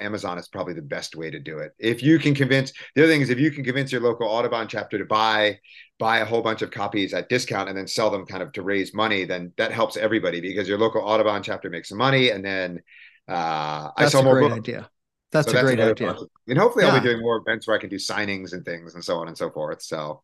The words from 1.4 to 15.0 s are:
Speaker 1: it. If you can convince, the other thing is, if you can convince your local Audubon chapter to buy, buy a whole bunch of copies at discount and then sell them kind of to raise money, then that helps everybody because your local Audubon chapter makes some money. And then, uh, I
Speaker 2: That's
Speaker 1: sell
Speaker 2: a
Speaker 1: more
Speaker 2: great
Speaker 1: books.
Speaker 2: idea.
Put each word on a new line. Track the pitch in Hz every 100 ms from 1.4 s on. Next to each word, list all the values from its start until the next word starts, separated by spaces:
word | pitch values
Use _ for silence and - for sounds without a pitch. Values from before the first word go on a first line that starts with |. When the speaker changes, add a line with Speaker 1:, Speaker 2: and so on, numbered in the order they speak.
| 71 78
Speaker 1:
it. | 78 -
If | 110 117
you | 135 160
can | 147
convince, | 139 127 135 135 - -
the | -
other | 160
thing | 151
is, | 123
if | 123
you | 156
can | 147
convince | 127 135 135
your | 127
local | 117 117 110
Audubon | 113 120 117 107
chapter | 107 101 104
to |
buy, | 92 110 110 107 107 98 _ - - -
buy | 113 113
a |
whole | 107 117
bunch | 110 110
of | 107
copies | 110 101 107 95
at | 92 -
discount | 123 - 104 98
and | 95
then | 95
sell | - 107
them | 98
kind | 90 95
of | 87
to | -
raise | 92 101 92
money, | 101 110 98 90
then | 90 87 -
that | 110
helps | 113 110 -
everybody | 107 110 87 85
because | 90 95 92
your | 101
local | 110 110
Audubon | 101 110 107 104
chapter | 104 95 95
makes | 85 -
some | 101
money. | 131 135 123
And | 98
then, | 98 95 90 87 - - - _ -
uh, |
I | 87 82 78 76 76 76 -
Speaker 2:
That's | 147
Speaker 1:
sell | 139
Speaker 2:
a |
Speaker 1:
more | 131 131
Speaker 2:
great | 117
Speaker 1:
books. | 113
Speaker 2:
idea. | 113 117 - _